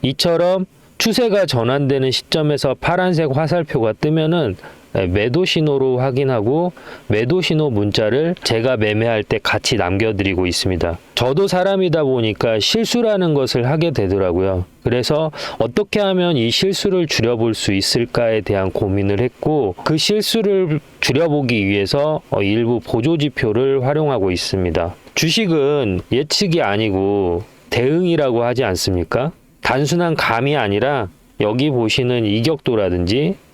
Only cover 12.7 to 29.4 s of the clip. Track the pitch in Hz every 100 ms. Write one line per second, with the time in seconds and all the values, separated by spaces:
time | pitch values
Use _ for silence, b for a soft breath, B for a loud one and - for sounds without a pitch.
12.7 | 226 226 240 233 208 175 147 127 131 120
13.7 | 156 170 123 98 98 95 87 95 92 90
14.7 | - - 120 - 151 156 B B B 113
15.7 | 120 208 214 202 185 175 156 113 117 190
16.7 | 196 208 185 165 - 113 120 117 107 -
17.7 | 98 95 131 120 - 120 110 101 101 95
18.7 | - 104 98 98 101 123 - - 151 110
19.7 | 87 - 156 - 208 202 226 202 196 180
20.7 | 151 - - - 135 165 147 131 117 98
21.7 | 101 98 143 147 151 - - 101 107 117
22.7 | 120 - 120 127 165 143 - 117 107 135
23.7 | 135 127 147 151 127 95 87 - 98 90
24.7 | 82 85 - - - 156 170 214 160 139
25.7 | 147 120 90 - 117 151 - 202 165 117
26.7 | 101 110 95 98 101 92 87 101 - -
27.7 | 120 127 160 180 160 139 117 120 123 120
28.7 | 90 - 90 85 - 143 -